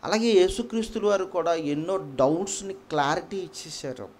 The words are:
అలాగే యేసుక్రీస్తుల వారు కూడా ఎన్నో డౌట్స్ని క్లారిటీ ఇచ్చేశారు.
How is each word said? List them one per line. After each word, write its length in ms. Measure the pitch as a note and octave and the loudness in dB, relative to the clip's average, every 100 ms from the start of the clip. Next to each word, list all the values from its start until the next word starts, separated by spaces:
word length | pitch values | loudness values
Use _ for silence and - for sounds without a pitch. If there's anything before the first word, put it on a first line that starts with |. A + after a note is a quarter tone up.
అలాగే 280 | - G#3 A#3 G#3 | 0 0 6 6
యేసుక్రీస్తుల 640 | F#3 G3 A#3+ A3+ A3 A3+ G#3 | 6 2 -4 -4 -4 -2 2
వారు 200 | G3+ F#3 | 2 0
కూడా 180 | F#3 E3 E3+ D3+ | -2 0 0 0
ఎన్నో 220 | D3 E3 F#3+ E3+ C3 | -2 -2 -2 -4 2
డౌట్స్ని 580 | C3+ D#3+ G3 - G3 F#3+ - | 4 4 -2 -6 -8 -12 -6
క్లారిటీ 480 | D#3 C#3+ E3 E3 G3 | -2 0 0 -4 -8
ఇచ్చేశారు. 680 | F3 - E3 - C#3 B2+ G2 | -8 -12 -14 -10 -10 -10 -12